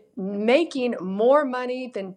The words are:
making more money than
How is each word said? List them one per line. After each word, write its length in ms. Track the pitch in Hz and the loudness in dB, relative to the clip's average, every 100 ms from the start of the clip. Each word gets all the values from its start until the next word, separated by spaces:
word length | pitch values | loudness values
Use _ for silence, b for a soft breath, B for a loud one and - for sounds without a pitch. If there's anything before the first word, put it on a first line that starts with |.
| - - | -14 -8
making 800 | 190 202 214 269 320 277 247 - | -6 -2 2 2 2 -2 -4 -4
more 420 | 185 196 233 285 | -6 0 4 4
money 480 | 277 254 254 254 254 | 4 -2 -6 -6 -8
than 220 | 214 190 | -8 -10